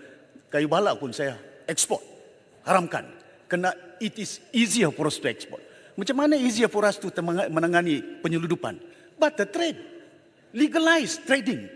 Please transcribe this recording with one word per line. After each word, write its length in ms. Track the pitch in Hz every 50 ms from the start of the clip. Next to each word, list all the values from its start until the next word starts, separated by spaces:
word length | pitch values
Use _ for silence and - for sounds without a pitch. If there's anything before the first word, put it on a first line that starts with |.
| - - - - - _ - - _ _
kayu 240 | - 147 151 151
balak 240 | 156 175 208 196 135
pun 160 | 104 143 127
saya 240 | 110 - 147 139 123 - - - - - - -
ekspor, 320 | 170 - - - 214 - - - - - - - - - _ _ _ - -
haramkan. 400 | - 180 190 175 165 - 127 - - - - - - - - _ -
Kena 240 | 180 180 180 185 185 - - - - -
it 160 | 226 208 -
is 240 | - 196 - - - - - -
easier 320 | 233 233 208 175 240 202 151 131
for 160 | - 151 151
us 80 | 143 -
to 80 | - 131
export. 320 | 110 - - - - - - - - - - - - -
Macam 160 | 196 190 262
mana 240 | 262 285 302 302 285
easier 320 | 247 247 220 220 240 208
for 160 | - 208 208 208
us 80 | 196
to 160 | - - 185
temanga-, 400 | - - 170 170 170 180 202 -
menangani 480 | 160 160 165 170 175 175 175 170 151 131 - - - - -
penyeludupan? 560 | 170 165 165 165 170 175 175 - 117 - - - - - - - - _ -
Barter 320 | 311 302 294 - 202 196
trade. 240 | - 349 339 330 - - - - - - - - - - _ _ _ _ _ _ -
Legalize 640 | 226 294 302 - 330 320 320 330 330 269 180 - - - -
trading 400 | 262 277 208 220 220 120 101 95 -